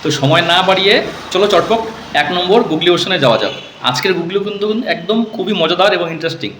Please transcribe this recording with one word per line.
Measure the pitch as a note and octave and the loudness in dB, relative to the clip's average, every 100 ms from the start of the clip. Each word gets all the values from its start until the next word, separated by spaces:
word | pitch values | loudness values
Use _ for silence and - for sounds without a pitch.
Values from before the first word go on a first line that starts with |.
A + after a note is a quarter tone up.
তো | D3+ C#3 | -2 0
সময় | C#3 E3 E3+ | 2 2 4
না | F3 F#3 | 2 2
বাড়িয়ে | F#3+ F#3+ B3 - - - | 2 4 2 0 -10 -4
চলো | F3+ G3+ | 0 4
চটপট | F3+ - A#3 A#3+ - - D3 | 2 2 -2 -2 -10 -4 -2
এক | D3+ F3+ | 0 -2
নম্বর | F3+ G#3+ - | 2 2 2
গুগলি | D#3+ E3+ | 0 2
কোশ্চেনে | E3+ F#3+ F#3 | 2 0 2
যাওয়া | C3+ A2 | 2 2
যাক। | G2+ - - - B2 | 0 -6 -16 -6 -4
আজকের | C3+ G3 | -2 0
গুগলি | E3+ E3+ G3 G3 | 0 0 -2 -4
কিন্তু | G3+ G#3 A3 B3 | -4 -2 -2 -2
একদম | E3+ - A3 A#3 - | -4 -2 -2 -2 -4
খুবই | F#3 G3 | -4 0
মজাদার | D#3+ - G3 F#3 | 0 2 2 2
এবং | E3+ D#3+ | -2 -4
ইন্টারেস্টিং। | D#3 C3+ A2 F#2 | -6 -6 -10 -12